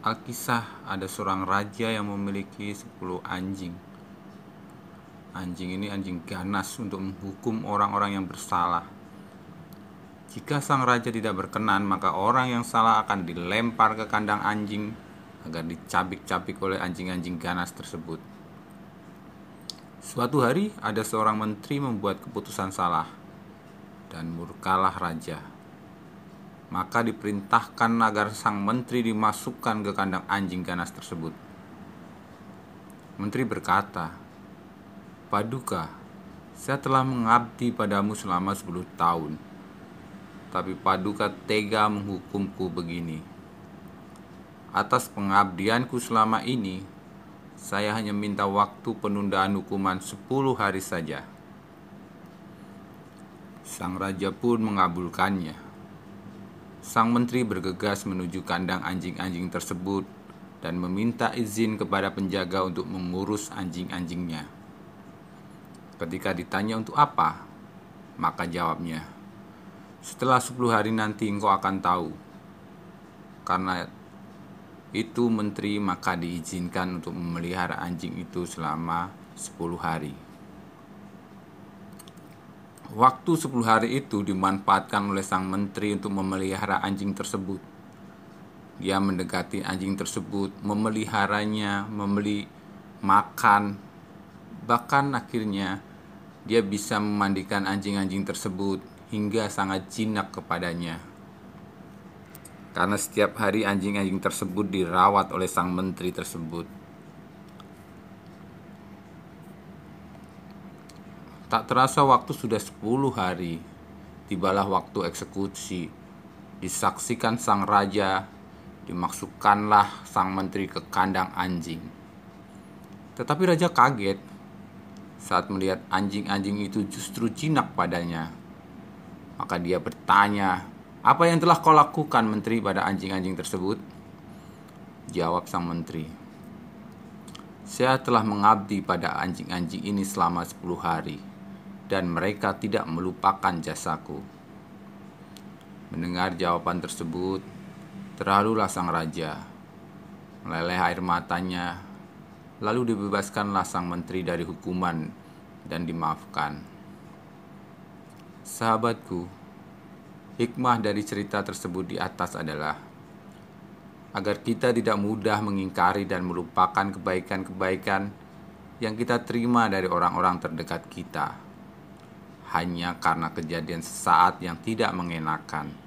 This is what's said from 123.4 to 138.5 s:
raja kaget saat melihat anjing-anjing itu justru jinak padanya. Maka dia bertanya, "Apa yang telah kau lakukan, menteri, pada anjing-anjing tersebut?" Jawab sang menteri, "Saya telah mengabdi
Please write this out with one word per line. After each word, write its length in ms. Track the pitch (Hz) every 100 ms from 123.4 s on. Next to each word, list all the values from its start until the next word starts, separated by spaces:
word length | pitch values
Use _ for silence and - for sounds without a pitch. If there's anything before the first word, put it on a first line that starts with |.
| 180
raja 160 | 165 170
kaget 480 | - 123 127 98 98 - - - - - - - - - -
saat 320 | - 90 90
melihat 320 | 98 95 92 -
anjing-anjing 720 | 95 101 101 98 101 98 101
itu 240 | 98 107 98
justru 400 | - - - 113
jinak 480 | - 151 143 - -
padanya. 560 | 87 87 85 82 80 - - - - - - - - - - -
Maka 240 | - 87
dia 160 | 87 90
bertanya, 880 | - - - 95 104 104 98 92 - - - -
"Apa 240 | - 143 170
yang 80 | 165
telah 240 | 170 165
kau 160 | 160 151
lakukan, 560 | 147 - 151 127 110
menteri, 320 | 107 110 113
pada 240 | 101 95 92
anjing-anjing 480 | 95 98 95 92 90
tersebut?" 400 | 87 95 92 110 - - - - - - - - - - - - -
Jawab 400 | 85 82 90 87
sang 160 | 92 87
menteri, 400 | 85 78 82 80 82 - - - - - - - - - - - - - - -
"Saya 320 | - 127 131
telah 240 | - 117
mengabdi 560 | 110 104 104